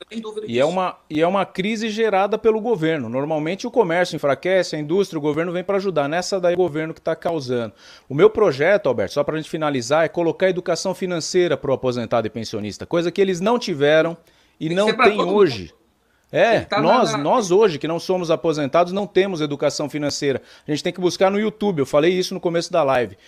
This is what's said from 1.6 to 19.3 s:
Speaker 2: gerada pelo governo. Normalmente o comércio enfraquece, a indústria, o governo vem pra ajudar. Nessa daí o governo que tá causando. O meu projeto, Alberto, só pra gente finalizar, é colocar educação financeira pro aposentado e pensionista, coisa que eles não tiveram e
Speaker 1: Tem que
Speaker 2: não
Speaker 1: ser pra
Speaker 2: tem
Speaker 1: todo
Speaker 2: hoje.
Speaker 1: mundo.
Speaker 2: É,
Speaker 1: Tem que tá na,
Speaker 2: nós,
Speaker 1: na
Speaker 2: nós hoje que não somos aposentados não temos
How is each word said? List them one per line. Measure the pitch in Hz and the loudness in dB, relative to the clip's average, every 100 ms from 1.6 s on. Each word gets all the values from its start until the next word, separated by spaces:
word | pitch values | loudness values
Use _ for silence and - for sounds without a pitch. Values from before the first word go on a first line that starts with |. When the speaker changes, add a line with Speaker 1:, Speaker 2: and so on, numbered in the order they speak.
| 196 226 226 | -4 -4 -4
Speaker 2:
gerada | 208 220 190 202 208 | 0 2 2 0 2
pelo | 226 220 | 2 2
governo. | 226 196 160 160 113 | 0 0 0 -2 -2
Normalmente | 127 147 156 156 196 240 | -4 -2 -2 -2 -4 -2
o | |
comércio | 254 180 170 175 160 | 0 2 2 0 0
enfraquece, | 143 135 180 185 - 156 | -2 0 0 0 0 -6
a | |
indústria, | 147 190 190 160 | -2 -2 0 -2
o | |
governo | 151 147 175 | -2 -2 -2
vem | 175 | -4
pra | 180 196 | -2 -2
ajudar. | 196 156 143 | 0 -2 -2
Nessa | 170 180 196 | -2 -2 0
daí | 175 | 0
o | 175 | 2
governo | 180 147 160 | 0 0 -6
que | 151 | -6
tá | - 160 | -6 -4
causando. | 175 165 123 123 113 - - - - | -4 -4 -2 -4 -4 -10 -20 -20 -6
O | |
meu | 139 214 | 4 4
projeto, | 226 196 135 165 202 147 | 6 2 2 2 2 2
Alberto, | 113 95 | 0 -2
só | 143 | -2
pra | 143 156 | -2 -4
gente | 151 | -6
finalizar, | 165 151 135 117 151 | -4 -2 -2 0 0
é | 156 | 2
colocar | 180 170 156 190 | 0 -2 2 0
educação | 180 180 165 196 | 0 -2 -4 -4
financeira | 180 185 170 - 185 175 135 | -4 -4 -4 0 0 2 0
pro | 135 | -2
aposentado | 123 127 123 113 120 110 | 0 0 -4 0 -2 -2
e | |
pensionista, | 117 107 107 104 - 95 | -8 -8 -8 -8 -10 -4
coisa | 170 170 | -2 -2
que | 185 | 0
eles | 196 175 | 0 2
não | 202 240 | 0 0
tiveram | 226 147 143 160 165 170 _ _ _ - | -2 0 4 4 2 -4 _ _ _ -8
e | 156 | -4
Speaker 1:
Tem | |
que | 180 | 0
Speaker 2:
não | 214 | 0
Speaker 1:
ser | |
pra | 220 233 | 4 4
Speaker 2:
tem | 208 | 4
Speaker 1:
todo | 175 | 0
Speaker 2:
hoje. | 208 180 107 | 4 2 2
Speaker 1:
mundo. | 82 _ _ _ _ _ _ | -12 _ _ _ _ _ _
Speaker 2:
É, | 151 226 | 2 4
Speaker 1:
Tem | 185 | 2
que | - | 0
tá | 202 | 0
na, | |
Speaker 2:
nós, | 160 233 165 | 4 4 2
Speaker 1:
na | 143 | 0
Speaker 2:
nós | 151 247 190 | 0 0 2
hoje | 185 214 143 | 4 4 2
que | 156 | -4
não | 165 | -6
somos | - 185 165 | -2 -2 0
aposentados | 156 165 151 135 170 175 | 0 0 -2 0 2 2
não | 196 202 | -2 0
temos | 185 196 | 2 2